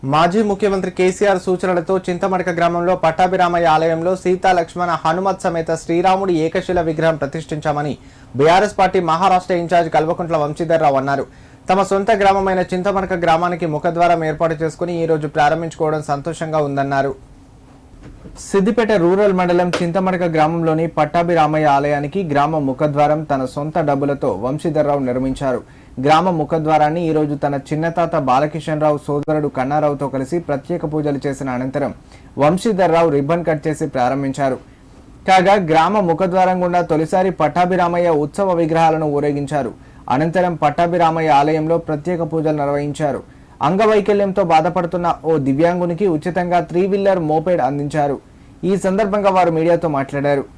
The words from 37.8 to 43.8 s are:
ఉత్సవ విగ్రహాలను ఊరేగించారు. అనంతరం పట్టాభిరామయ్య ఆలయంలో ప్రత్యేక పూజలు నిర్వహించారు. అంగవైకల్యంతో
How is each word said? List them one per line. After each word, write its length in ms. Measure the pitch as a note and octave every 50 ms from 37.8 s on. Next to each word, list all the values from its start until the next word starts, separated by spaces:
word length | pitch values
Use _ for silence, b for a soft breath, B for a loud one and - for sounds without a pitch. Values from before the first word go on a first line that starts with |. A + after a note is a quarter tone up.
| F3 E3+ F3 F3 F3 F3
ఉత్సవ 440 | E3 D3 D3 D3 - - G3+ F#3+ F3+
విగ్రహాలను 520 | E3+ E3+ D#3 D#3+ D#3+ E3 D#3+ D#3+ D#3+ D#3+
ఊరేగించారు. 680 | D3+ C#3+ C#3+ C#3+ D3 D3 C#3+ C#3+ C3+ D#3 D3 C3 A2+ - B B B B B B B
అనంతరం 460 | A#2 C3 D#3 E3+ D#3+ F#3 F3+ F3+ E3+
పట్టాభిరామయ్య 760 | D3 D#3 D3 C#3+ - E3+ F3 E3+ F3 E3 D#3+ D#3+ E3 D#3+ D#3
ఆలయంలో 480 | D3 C#3 C#3+ D3+ D#3 D#3+ D#3 D#3 E3 E3+
ప్రత్యేక 440 | E3 - D#3 D3 D3 F3+ F3+ E3 E3+ D#3+ D#3+
పూజలు 240 | D#3+ D3+ D#3+ D3+ D3+
నిర్వహించారు. 840 | C#3+ C#3+ C#3+ C#3+ D3 D3 D3 - D#3 D3 C3 G2+ - B B B B B B B - D3
అంగవైకల్యంతో 760 | F3+ F#3+